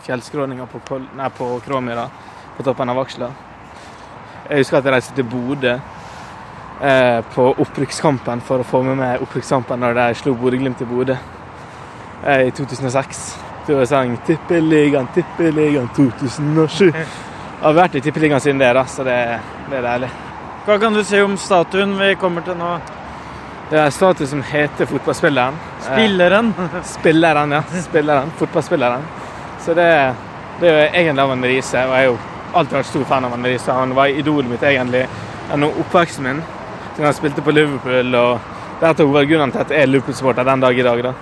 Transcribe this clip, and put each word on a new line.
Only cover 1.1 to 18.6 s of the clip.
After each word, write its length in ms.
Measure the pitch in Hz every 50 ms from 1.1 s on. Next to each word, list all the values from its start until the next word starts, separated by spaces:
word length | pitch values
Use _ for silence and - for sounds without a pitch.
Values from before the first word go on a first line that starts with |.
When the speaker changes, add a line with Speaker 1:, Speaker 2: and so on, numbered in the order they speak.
| -
Speaker 1:
nei, 140 | 135 135 127
på 160 | - - 135 123 123 123 117
Kråmyra, 400 | - 139 131 127 123 117 117 117 139 - - - - - - - - - -
på 80 | 123 135
toppen 240 | 123 - 135 123
av 80 | 123 127
Vaksla. 300 | 131 - - - 127 120 131 - - - - - - - - - - - - - - - - - - - - - - -
Jeg 160 | 151 143 135
husker 160 | - - 151
at 80 | 127 139
jeg 60 | 131 127
reiste 180 | 117 - -
til 140 | 135 131 117
Bodø, 460 | 117 127 120 123 143 143 131 123 123 127 - - - - - - - - - - - - - - - - - - - - -
eh, 380 | 139 135 131 127 123 120 117 113 -
på 160 | - - 127 123 131
opprykkskampen 880 | - 151 - - - 143 - - - - 165 143 120 - - 120 120 117
for 160 | - 135 131
å 80 | 123 -
få 160 | - 131 127
med 160 | 131 135 135
meg 240 | 131 127 123 127 127
opprykkskampen 580 | - - 135 - - 147 135 117 - 135 123 123 120
når 100 | 117 120
de 80 | 123 120 117 -
slo 160 | - 147 131
Bodø 240 | 117 120 127 123 127
Glimt 240 | 135 135 123 - 131
i 80 | 117
Bodø, 240 | 120 123 127 127 131 127 - - - - - - - - - - - - - - - - - - - - -
eh, 240 | - 143 135 131 127
i 20 |
to 160 | 123 - 143 120
tusen 240 | 131 123 135 131
og 60 | 120 135
seks. 260 | 135 - - - - - - - - - - - -
Da 240 | - 151 139 131 -
sang 320 | 147 139 131 123 120 110 - -
"Tippeligaen, 800 | 165 151 - - 180 170 160 156 160 151 147 147 139 143 131 123 -
Tippeligaen 720 | 185 160 - - - 175 165 151 151 151 151 143 143 123 117 -
to 160 | - 143 131 110 -
tusen 320 | 143 123 - - 147 147 151 160
og 80 | 160 151
sju". 240 | - 160 196 175
Jeg 720 | 139 160 160 135 - - - - - - - - - - -
har 160 | 156 151 160
vært 160 | 185 175 -
i 80 | 147 120
Tippeligaen 400 | 151 135 160 156 151 147 131 -
siden 160 | 147 139
det, 160 | 135